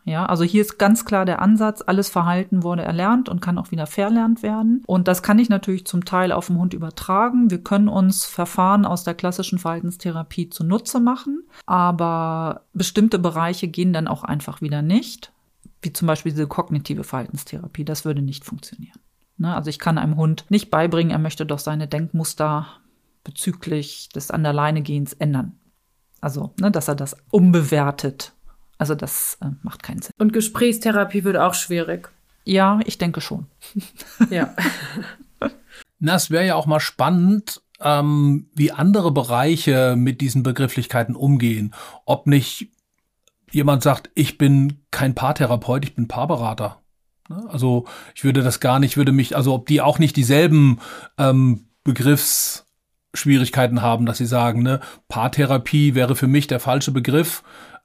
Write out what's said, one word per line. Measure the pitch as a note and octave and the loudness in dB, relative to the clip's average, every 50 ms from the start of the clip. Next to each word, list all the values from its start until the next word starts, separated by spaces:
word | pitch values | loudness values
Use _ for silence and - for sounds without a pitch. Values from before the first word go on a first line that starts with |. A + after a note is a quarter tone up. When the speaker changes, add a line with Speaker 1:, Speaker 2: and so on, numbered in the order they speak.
| - E3+ | -8 -6
Speaker 1:
Ja, | D#3+ D#3+ - | -4 -2 -2
also | - F3+ E3 E3+ | 0 0 2 2
hier | F3 F#3+ G#3 G#3 | 2 4 2 2
ist | G#3 - - | 2 0 0
ganz | G#3 G3+ A3 A3+ - | 2 4 4 2 2
klar | - G#3 F#3+ F#3+ | 0 0 0 0
der | F3+ E3+ - - | 0 0 2 4
Ansatz, | G3 A3 G#3+ A3 G#3+ G#3 - - | 4 4 4 2 0 -2 -4 -2
alles | - F#3 G3 G3 - | -2 0 0 0 0
Verhalten | - F#3 E3+ F3 F3 F3+ F#3+ F#3 G3+ F#3 E3+ | 0 0 0 0 0 0 -2 0 0 0 0
wurde | F3 F3 E3+ E3 | 0 -2 -2 -2
erlernt | - E3 E3 F3+ G#3 A#3 B3+ B3+ - | -2 -2 -2 0 2 2 2 0 -2
und | F3 F3 - | -4 -4 -2
kann | F3+ F3 F3+ | -2 -2 -2
auch | F3 - - | -4 -6 -6
wieder | E3 D3+ D3+ | -6 -6 -6
verlernt | - - G3 G#3 A3+ A#3 A3+ A3+ A#3 A3+ - | -4 -4 -2 0 2 2 2 2 0 0 -2
werden. | G#3+ G#3+ A3 A3 A3+ A#3+ C4 - | -4 -2 0 2 2 2 0 0
Und | - F#3 F#3 F3+ F#3 | 0 0 0 2 2
das | F3+ F3+ - | 0 0 2
kann | - G#3 A3 | 4 4 4
ich | B3 A3+ | 4 4
natürlich | G3+ F#3+ - - F#3+ F#3 - | 2 0 0 -2 -4 -4 -4
zum | - - F3 F3 | -6 -6 -6 -4
Teil | - F#3+ F3+ F#3 F3+ | -2 -2 0 0 0
auf | - F3 E3+ | -2 -2 -2
den | - F3+ E3+ | -2 -2 0
Hund | F3+ F3+ F3 | -2 -2 -4
übertragen. | E3 E3 D#3+ - - - - F#3 G3 A3+ B3 B3 B3 A#3+ G#3+ | -6 -10 -10 -10 -10 -6 -2 0 0 0 2 2 2 2 2
Wir | F3+ F3 | 2 0
können | F3 - G3+ G3+ G#3 G#3 | -2 0 2 2 2 2
uns | - G3 F#3 F#3+ F#3+ - - | 2 2 2 2 2 0 -4
Verfahren | - - - F3 E3+ - - F#3 F#3 G3+ G#3 G3+ | -8 -6 -6 -6 -4 -2 0 2 4 4 4 2
aus | - F3+ F3 - | 2 0 -4 -4
der | F3 E3+ | -6 -6
klassischen | - - F3+ F3+ F3+ F#3 - F#3 F3+ | -4 -4 -4 -4 -4 -4 -4 -4 -4
Verhaltenstherapie | - E3 E3 E3+ E3+ F3 F3+ - - F3+ E3 E3 D#3+ - - - E3+ E3+ | -4 -4 -6 -4 -6 -6 -8 -6 -6 -6 -6 -6 -8 -8 -6 -8 -8 -8
zunutze | - - E3 E3 F#3+ A3+ A#3 - - B3 | -6 -4 -2 0 0 -2 -2 -2 -2 0
machen, | A#3 A#3+ B3+ B3+ - C#4+ C#4 D#4+ - _ _ - - | 2 2 0 -2 -4 -8 -8 -8 -10 _ _ -16 -6
aber | - F#3 F3+ F3 F3+ F3 E3 E3+ E3+ E3 E3 E3 D#3+ D#3+ D#3+ D#3+ D#3+ - - _ _ - | -2 0 0 2 0 0 0 -2 -2 -2 -2 -4 -4 -4 -4 -6 -6 -8 -10 _ _ -6
bestimmte | D#3 F#3+ - - G#3+ G#3+ A3 A3 F3+ | -6 -4 -2 2 2 2 4 4 2
Bereiche | F3 E3+ D#3+ D#3+ E3 E3+ F3 F3 - | 0 0 0 0 -2 -2 -2 -4 -6
gehen | E3+ D#3 - F3 F#3 F3 | -6 -4 -2 0 0 0
dann | D#3 D#3+ | 0 -2
auch | - - D3 - | -4 -6 -6 -6
einfach | - - D3 - - C#3+ - D#3+ | -6 -6 -6 -6 -10 -10 -8 -6
wieder | D3 D3 D3 | -4 -4 -2
nicht, | D3 D#3 F#3 A#3+ E4+ - - - - - _ _ _ _ _ _ - - - _ - | 0 2 2 2 0 -2 -12 -18 -20 -20 _ _ _ _ _ _ -20 -20 -16 _ -10
wie | D#3 - | -8 -6
zum | - F3 | -2 0
Beispiel | D#3+ D#3 D3 - E3+ | 0 0 0 -2 -4
diese | D3 D3+ D#3 | -4 -2 -4
kognitive | C#3+ - - E3+ - D#3 D3 C#3+ - D3 - G#2 | -4 -2 -4 -4 -2 -4 -4 -4 -6 -8 -8 -8
Verhaltenstherapie. | - - C3 A#2 - - C#3 - - - D3 F3 - - - D3 | -8 -8 -8 -8 -8 -10 -12 -12 -12 -14 -14 -14 -12 -12 -10 -8
Das | D3+ D#3 - - | -8 -8 -6 -4
würde | D#3 D3 C#3+ C#3 | -4 -4 -2 -4
nicht | C3+ C3+ - - | -4 -6 -8 -12
funktionieren. | - - C#3+ - - - - - - _ - _ _ _ _ _ _ _ - | -14 -14 -14 -14 -16 -20 -20 -20 -20 _ -20 _ _ _ _ _ _ _ -4
Ne? | D#3+ E3+ F3 | -4 -4 -2
Also | - D3 D#3 | -4 -4 -6
ich | D3 - | -6 -4
kann | - E3+ E3 - | -2 -2 0 0
einem | - D#3 D#3 | 0 0 0
Hund | D#3 D#3+ D#3 D#3+ - - - | 2 2 0 0 -2 -2 0
nicht | G3 G#3 - - | 0 0 0 0
beibringen, | - D#3 E3 E3+ E3 E3 E3 D#3+ | 0 0 2 2 2 0 0 0
er | D3+ D#3 | 0 0
möchte | D#3 D#3 - - D#3 | -2 -4 -4 -6 -6
doch | D3+ D3 C#3+ | -6 -6 -6
seine | - D#3 D3+ D3+ D#3 C#3+ | -4 -6 -6 -6 -6 -6
Denkmuster | D3 D3+ E3 E3 - E3 D#3+ - - - D#3 D3+ D3+ D3+ D3+ - - - _ _ _ _ _ _ _ _ - | -4 -4 -4 -2 -2 -4 -4 -4 -4 -4 -2 -2 -2 -2 -4 -8 -14 -20 _ _ _ _ _ _ _ _ -20
bezüglich | - C#3+ - - F#3 F3 - - E3+ D#3+ D3+ C#3+ C#3+ - - - - | -16 -12 -8 -4 -4 -4 -6 -6 -6 -4 -4 -6 -8 -12 -16 -16 -14
des | - - C#3+ - | -12 -12 -10 -6
An-der-Leine-Gehens | D#3+ D#3+ D#3 D3+ D3 D3 D3 D3+ D#3 D#3 C#3+ D3 D3 D3 C#3+ - - | -4 -2 0 0 0 0 0 0 0 -2 -2 -2 -4 -4 -4 -6 -6
ändern. | - D3+ D3+ C#3 C3 B2 - - _ _ _ _ _ _ _ _ _ _ _ _ _ | -2 -2 0 0 0 -2 -6 -10 _ _ _ _ _ _ _ _ _ _ _ _ _
Also, | - D3 C3+ C#3+ C#3+ C#3 - - | -8 -6 -6 -6 -8 -8 -4 -2
ne, | F#3+ G#3 | 0 0
dass | G3+ E3 - | 0 0 -2
er | - D3 | -2 -4
das | C#3+ C#3 C#3 - - _ _ | -4 -4 -8 -10 -14 _ _
umbewertet. | - G#3 F3+ F3+ F3 E3+ D3+ C3+ D#3 D3 C#3+ C#3 C#3+ - - C3+ C3+ - - - _ _ - - - _ _ _ _ - | 2 6 6 6 6 4 4 2 2 0 0 0 -2 -4 -6 -8 -8 -8 -14 -18 _ _ -20 -20 -20 _ _ _ _ -6
Also | D#3 C#3+ D#3 | -4 -4 -4
das, | D3 - - - - - - - - | -4 -6 -6 -6 -6 -6 -6 -8 -8
äh, | - C#3+ C#3 C#3 - | -8 -10 -8 -8 -10
macht | - - - - | -12 -12 -14 -14
keinen | - - - - | -12 -12 -10 -12
Sinn. | - - - | -10 -4 0
Speaker 2:
Und | A3 G#3+ A3 | 0 2 2
Gesprächstherapie | A3+ A3 A3 - - A#3+ A#3+ A3+ A3+ - A3+ G3+ G3+ G3+ F#3+ - G3+ F3+ | 0 -2 -2 0 0 0 0 0 0 0 0 0 0 0 -2 -2 -2 -2
wird | G3+ F#3 D#3+ | 0 0 2
auch | D#3 F3+ F3+ | 2 0 0
schwierig. | - - - F3 E3+ E3 E3 E3+ F3 - - _ _ _ _ _ _ - | -2 -4 -4 -4 -4 -4 -4 -6 -8 -10 -16 _ _ _ _ _ _ -4
Speaker 1:
Ja, | - F#3+ F#3+ F#3+ F#3+ G#3 G#3+ - | 0 2 4 4 4 4 2 0
ich | - - - | -2 -4 -4
denke | F#3 E3+ D#3 E3 - | -2 -2 -2 -4 -6
schon. | - - - C#3+ - _ _ - - - | -8 -8 -10 -10 -12 _ _ -18 -12 -10
<laughs> | G#3 - - - - - - - - A3+ - | -10 -10 -10 -14 -20 -20 -8 -2 0 0 0
Speaker 2:
Ja. | F#3 F3 D3+ - - - F3 D4 - - D3 - - F#3+ - - - - - _ _ - - C#4 - - _ _ - - - _ _ - | 0 -2 -4 -4 -4 -4 -4 -4 -4 -6 -10 -12 -12 -12 -12 -14 -16 -20 -20 _ _ -8 -8 -8 -8 -10 _ _ -20 -20 -20 _ _ -4
Speaker 3:
Na, | D#3+ D3+ F3+ | -2 0 2
es | F3+ - - | 0 0 0
wäre | D#3 E3 F#3 | 0 2 2
ja | F#3 E3+ | 2 2
auch | - - | 0 0
mal | D3+ D#3 D#3 | 0 0 0
spannend, | - - - - B2+ D3+ F3+ F3 F3 F#3 G#3 G#3 - - - - _ _ _ - | 0 -2 -2 0 0 2 4 4 4 4 4 2 0 -6 -12 -16 _ _ _ -4
ähm, | - D3 D3 C#3+ D3 D3 D3 D3 C#3+ C#3+ C#3+ D3+ - _ - | 0 0 2 2 2 2 2 4 4 4 2 2 -2 _ -2
wie | D#3 D3 - - | 0 0 0 2
andere | - D3 F#3+ G#3 G#3+ F3 E3+ C#3 | 2 2 4 4 4 2 2 0
Bereiche | C#3+ A#2+ B2 A#2+ A#2+ C3+ D#3 E3 D#3 - D3 C3+ C3 C3 B2+ B2 | 0 0 0 0 0 2 2 0 0 2 2 2 4 4 2 2
mit | A#2+ B2 C3 C3 - | 2 2 0 0 0
diesen | C#3+ C3 A#2 C3+ A#2+ | -2 -2 0 0 0
Begrifflichkeiten | C3 B2 C#3 C#3 B2+ - C3 A#2 - - A#2+ A2+ G#2 A#2+ | 0 0 0 -2 -2 -2 -4 -4 -2 -2 -2 -2 -2 -2
umgehen. | - C3 C#3+ C#3+ B2+ A#2+ A#2 A2+ G#2+ G#2 G#2+ - - - - - - _ | 0 2 2 4 4 4 2 0 0 -4 -6 -8 -10 -20 -20 -20 -8 _
Ob | - C#3 - - | -2 -2 0 2
nicht | C#3+ C#3+ C#3 B2+ - - - A#3 - _ _ _ _ _ _ _ _ _ _ _ _ _ _ _ _ | 4 4 4 2 0 -6 -12 -14 -16 _ _ _ _ _ _ _ _ _ _ _ _ _ _ _ _
jemand | - D3 C#3+ D3 C#3+ C3 - | -2 0 2 2 2 2 4
sagt, | D3+ C3 - - - - | 2 2 0 -2 -6 -2
ich | - D3 - - - | -2 -2 0 0 2
bin | D3+ C#3 C#3 C#3 C3+ C#3+ C#3+ - _ _ | 4 6 6 6 4 2 0 -6 _ _
kein | - - C3+ C3+ B2 | -6 -2 -2 -2 -2
Paartherapeut, | - B2+ C3 C#3 - D3 A2+ A#2+ A#2 - - B2 C#3 C#3 | 0 -2 -2 0 0 0 0 0 0 -2 -2 -2 -2 -2
ich | - - | -4 -4
bin | - A#2+ | -4 -4
Paarberater. | A#2 - A#2 C3 D#3 E3+ B2 A#2 A2 A2 G#2+ A2 G2+ - _ _ _ _ _ _ _ _ _ _ - | -4 -4 -4 -2 -2 -2 -2 -2 -4 -6 -6 -8 -10 -10 _ _ _ _ _ _ _ _ _ _ -16
Ne? | D#3 F#3+ A3+ A3 | -14 -14 -12 -8
Also | F3+ C3 B2+ B2+ B2 B2 A#2+ - - - - - - | -4 -2 0 2 2 0 -2 -4 -12 -20 -20 -20 -8
ich | - - | -2 0
würde | C3+ B2+ C#3 B2+ | 2 2 2 2
das | B2+ - - | 2 0 0
gar | - B2+ B2+ C3+ | 2 2 4 4
nicht, | C#3 C3 - C#3 | 4 2 2 2
würde | C#3+ C3+ C3 | 2 4 4
mich, | C3+ B2 - - | 4 2 2 0
also | C#3 B2 C3+ C3 | 0 0 2 0
ob | B2 - | 0 0
die | - D3+ C#3+ | 2 2 2
auch | B2+ C#3+ D3 - | 2 2 2 2
nicht | D#3+ D3 - | 2 2 4
dieselben, | D3 B2+ A#2 C#3 D3 E3+ F3 D#3 D3+ C#3+ C3+ A#2+ A#2 - - - - - - _ | 2 2 4 4 4 6 6 6 6 6 6 4 2 -2 -12 -18 -18 -20 -12 _
ähm, | - C#3 C3+ C3 C3 C3 B2+ A#2+ G#2 - _ _ _ - | 0 2 4 4 4 4 4 2 0 -2 _ _ _ -2
Begriffsschwierigkeiten | C#3+ B2 - A#2+ C#3 D3 C#3+ - - - - - - - - - _ _ _ _ _ _ _ _ _ - - - C#3+ C#3 C3+ B2+ A#2+ - C3+ B2+ A#2+ A#2+ A#2+ G#2+ | -2 0 2 4 4 4 4 2 0 -2 -2 -2 -4 -6 -10 -14 _ _ _ _ _ _ _ _ _ -10 -4 2 4 4 4 4 2 0 2 2 2 2 0 0
haben, | A#2+ A2+ A2+ A#2+ | 0 0 2 0
dass | A#2 A#2 - | 0 -2 -2
sie | B2 | -2
sagen, | A#2 B2+ A#2+ A#2+ A#2+ A2+ A#2+ A#2+ | 0 0 2 2 2 2 2 2
ne, | C3 C3+ C3+ - - - - _ - | 0 0 -2 -4 -10 -20 -20 _ -10
Paartherapie | - A2 A2+ C3 - D3 C#3+ C3 C3+ B2+ A#2 - - D3+ D3 C#3+ B2 | -4 -2 -2 -2 0 0 2 2 2 0 0 0 2 4 4 4 4
wäre | C3 B2 B2 C3+ | 2 2 2 2
für | - C#3 | 2 2
mich | B2+ C3+ D3 C#3+ | 2 4 2 2
der | - C3 B2 | 0 -2 -4
falsche | - C3+ B2+ C#3+ C#3 - C3 | -2 0 -2 0 0 -2 -2
Begriff, | C3 A#2 B2 B2+ D#3 E3+ E3 - - - - - - - - - - _ | -2 0 0 2 2 0 0 -4 -10 -14 -18 -20 -20 -20 -20 -20 -18 _